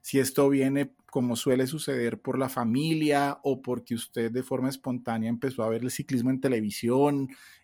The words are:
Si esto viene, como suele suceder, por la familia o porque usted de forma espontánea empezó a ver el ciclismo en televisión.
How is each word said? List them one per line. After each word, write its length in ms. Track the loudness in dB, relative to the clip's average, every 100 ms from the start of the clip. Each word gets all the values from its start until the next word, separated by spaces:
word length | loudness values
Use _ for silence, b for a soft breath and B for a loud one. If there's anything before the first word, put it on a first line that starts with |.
Si 180 | -2 0
esto 300 | 2 4 4
viene, 460 | 4 2 2 -2 _ _
como 260 | -2 0 0
suele 300 | 2 2 2
suceder, 540 | -2 -4 -2 -2 -4
por 160 | -4 -2
la 100 | -2
familia 920 | -2 0 0 2 2 2 4 2 0
o 180 | -2 -2
porque 340 | -2 -6 -4
usted 360 | -6 -6 -4 -2
de 120 | -2
forma 280 | -2 -2 -2
espontánea 580 | -4 -4 -6 -4 -2 -2
empezó 340 | -2 -2 -2
a 60 | -2
ver 140 | 0
el 80 | -2
ciclismo 400 | -6 -2 0 2
en 100 | 2
televisión. 880 | 2 0 -2 -2 2 4 4 2 -4 B B B